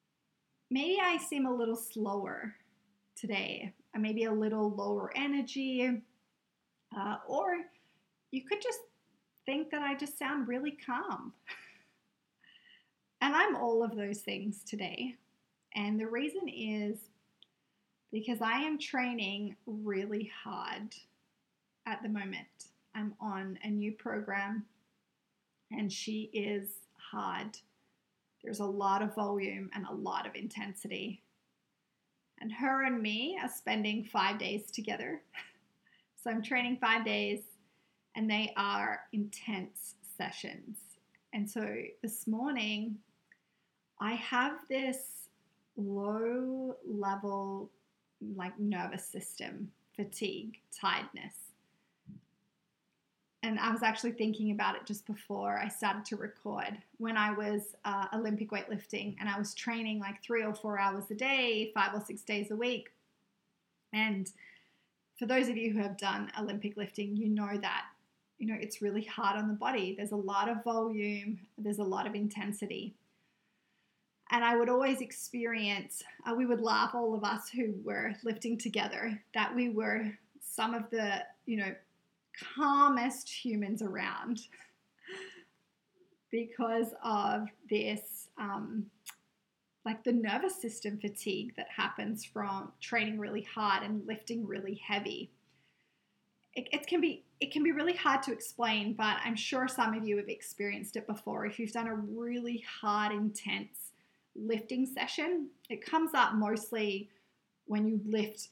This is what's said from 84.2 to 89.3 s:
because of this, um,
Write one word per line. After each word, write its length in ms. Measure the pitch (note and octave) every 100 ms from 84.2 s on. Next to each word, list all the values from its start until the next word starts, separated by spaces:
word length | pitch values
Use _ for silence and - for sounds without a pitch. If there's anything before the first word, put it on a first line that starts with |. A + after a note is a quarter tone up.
| A#3 A3+ - - - _ _ _ - F#4+ F#4+ F4+ E4+ _ _ _ _ _ _ _ _
because 540 | A3+ A#3 - A#3 A3+ A#3 -
of 420 | A3+ G#3 G3+ G#3+ G#3+ - -
this, 580 | G#3 G#3+ G#3+ - - - -
um, 480 | G3+ G3 G#3+ A3 G3 - - - _